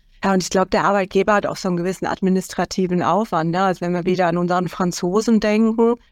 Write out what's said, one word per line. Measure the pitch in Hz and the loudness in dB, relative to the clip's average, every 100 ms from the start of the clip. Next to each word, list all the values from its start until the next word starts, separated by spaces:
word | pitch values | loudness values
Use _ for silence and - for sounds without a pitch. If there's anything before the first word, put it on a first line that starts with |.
| _ - | _ -6
Ja, | 196 | 0
und | 190 | 0
ich | - | 0
glaub, | 190 185 | 0 0
der | 208 | 0
Arbeitgeber | 160 202 190 190 202 | 2 0 0 0 2
hat | 202 - | 2 0
auch | - | -4
so | 190 | -4
einen | 175 | -2
gewissen | 180 185 - | -4 -4 -6
administrativen | - 185 185 - - 175 - 180 180 | -2 0 0 -2 -6 -4 -2 -2 0
Aufwand, | 156 185 226 170 165 | 0 0 0 -2 0
ne? | 175 | 0
Also | 190 175 | 0 0
wenn | 175 | -2
wir | 175 180 | -2 0
wieder | 180 175 | 0 2
an | 170 | 0
unseren | 175 180 175 | 0 0 -2
Franzosen | - 180 - 175 202 220 220 | -2 -4 -2 -2 0 2 2
denken, | 214 214 226 226 233 240 _ | 2 2 2 2 2 0 _